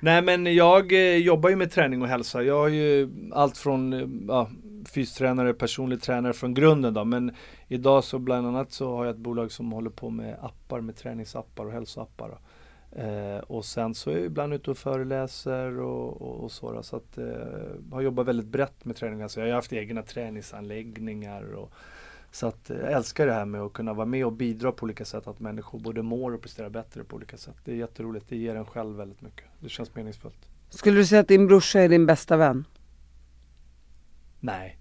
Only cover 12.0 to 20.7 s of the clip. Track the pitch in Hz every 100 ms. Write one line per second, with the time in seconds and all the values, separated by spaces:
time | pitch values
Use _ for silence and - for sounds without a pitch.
12 | 117 _ 110 104 _ _ - _ - -
13 | 110 104 101 101 - 117 104 - 113 113
14 | - 156 175 151 147 147 - 131 - 135
15 | 131 135 131 - - 131 127 127 127 123
16 | 123 - 123 120 120 - 120 117 110 120
17 | - - 120 120 117 110 - - - 131
18 | 135 127 123 120 110 127 135 _ - 113
19 | 117 107 107 - 113 120 120 120 107 113
20 | 107 - 117 107 98 107 104